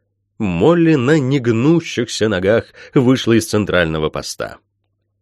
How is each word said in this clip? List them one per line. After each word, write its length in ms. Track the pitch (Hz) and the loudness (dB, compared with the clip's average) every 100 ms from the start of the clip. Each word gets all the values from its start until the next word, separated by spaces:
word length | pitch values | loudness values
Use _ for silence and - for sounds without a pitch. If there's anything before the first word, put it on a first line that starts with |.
| _ _ _ - | _ _ _ -8
Молли 580 | 104 85 147 175 165 151 | -4 0 2 4 4 2
на 220 | 120 160 | 2 0
негнущихся 1120 | 127 143 120 113 139 170 160 - 120 - 113 | 0 -2 0 0 2 0 0 -6 -6 -4 -2
ногах 380 | 92 95 113 - - - | 0 0 0 -2 -12 -4
вышла 400 | 151 123 131 - | 0 2 2 2
из 140 | 113 - | 0 2
центрального 600 | 107 98 90 82 78 78 | -2 0 0 0 -2 -4
поста. 480 | 71 69 - 55 - _ _ _ _ _ _ | -6 -10 -10 -12 -12 _ _ _ _ _ _